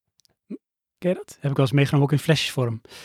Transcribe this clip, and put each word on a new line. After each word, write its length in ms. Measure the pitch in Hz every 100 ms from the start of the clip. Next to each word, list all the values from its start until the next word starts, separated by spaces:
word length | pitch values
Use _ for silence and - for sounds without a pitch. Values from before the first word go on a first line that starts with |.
| _ _ _ _ - - _ _ _ _
Ken 140 | 180
je 20 |
dat? 220 | 196 415 -
Heb 100 | 143
ik 60 | 139
wel 100 | 135
eens 80 |
meegenomen, 320 | 143 139 147 139
ook 60 |
in 60 | 143
flesjesvorm. 640 | - 151 - - 123 113 - -